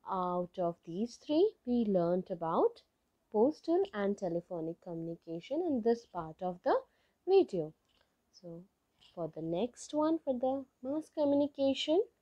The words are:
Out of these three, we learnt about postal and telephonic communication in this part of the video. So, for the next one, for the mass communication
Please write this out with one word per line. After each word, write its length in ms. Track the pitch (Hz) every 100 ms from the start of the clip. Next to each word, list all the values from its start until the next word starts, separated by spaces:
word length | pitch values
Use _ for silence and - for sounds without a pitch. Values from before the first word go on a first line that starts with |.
| -
Out 480 | 190 180 180 175 -
of 160 | 170 170 -
these 340 | 170 240 -
three, 280 | - 302 415 - -
we 180 | 240
learnt 460 | 220 185 170 185 180
about 520 | 180 160 180 453 - _ _ _ _ _
postal 500 | 214 247 302 - 349 392
and 240 | 214 202 202
telephonic 600 | 180 170 - 175 160 170
communication 800 | - 165 165 170 - 165 - 294
in 180 | 359 262
this 240 | 220 233 -
part 300 | 180 160 160
of 180 | 180 180
the 100 | 269 466 523 _ _ _ -
video. 440 | 392 - 185 156 _ _ _ _ _ _
So, 300 | - 175 170 185 _ _ _ _
for 160 | - 160 156
the 60 |
next 520 | 165 170 240 - -
one, 240 | 302 302 320
for 100 | -
the 300 | 247 262 269 269 _
mass 280 | 254 302 302 -
communication 840 | 285 285 285 285 269 269 - 330 480 _